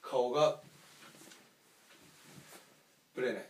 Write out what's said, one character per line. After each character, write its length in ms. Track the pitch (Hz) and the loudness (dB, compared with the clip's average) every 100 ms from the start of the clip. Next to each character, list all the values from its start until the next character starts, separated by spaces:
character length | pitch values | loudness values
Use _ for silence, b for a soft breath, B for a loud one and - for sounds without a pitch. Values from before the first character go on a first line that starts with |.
顔 300 | - 131 123 | -2 0 2
が 280 | 143 151 - - - - - - - - - - _ _ - - - - - - - - - - - _ _ _ - | 4 4 2 -12 -20 -20 -20 -20 -20 -20 -20 -20 _ _ -20 -20 -20 -20 -20 -20 -20 -20 -20 -20 -20 _ _ _ -2
ぶ 60 | |
れ 120 | 127 | -2
な 60 | 101 | -2
い。 40 | - | -8